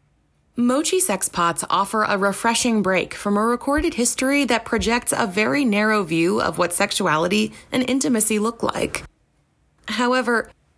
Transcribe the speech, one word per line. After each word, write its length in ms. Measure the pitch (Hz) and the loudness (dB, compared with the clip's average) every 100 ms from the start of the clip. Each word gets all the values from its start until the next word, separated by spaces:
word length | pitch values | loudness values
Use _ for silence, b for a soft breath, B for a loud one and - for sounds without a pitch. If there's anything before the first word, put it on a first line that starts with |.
| _ _ _ _ _ - | _ _ _ _ _ -2
Mochi 420 | 240 262 330 370 | 0 2 2 0
sex 280 | - 190 - | 0 0 -2
pots 360 | - 170 165 - | 0 0 0 -2
offer 360 | 175 196 220 | 0 0 0
a 120 | 214 196 | 0 0
refreshing 640 | 196 190 233 226 254 220 | 0 0 0 0 2 2
break 320 | 185 185 - | 2 0 -2
from 240 | - 202 202 | -4 -2 0
a 80 | |
recorded 480 | 220 240 - 294 320 | 2 0 0 0 0
history 500 | 320 240 - 262 285 262 | 0 -2 0 0 2 2
that 180 | 226 | 0
projects 480 | - 226 190 240 - | 0 -2 0 0 0
a 120 | - 202 | -2 -2
very 400 | 185 220 285 262 | 0 0 2 2
narrow 360 | 202 214 214 | 2 2 2
view 380 | 170 165 170 214 | 0 2 2 2
of 160 | - 160 | 0 0
what 160 | 175 | 0
sexuality 800 | - 202 - 185 151 175 214 214 B B | 0 -2 0 0 2 2 0 -2 B B
and 180 | 254 247 | -4 0
intimacy 480 | 262 302 226 214 214 | 0 2 2 2 0
look 240 | 214 226 | -2 -2
like. 420 | - - - - - _ _ _ _ _ _ _ - | -4 -2 -4 -6 -12 _ _ _ _ _ _ _ -8
However, 640 | 220 247 254 240 233 - - _ | -2 0 0 0 -2 -2 -12 _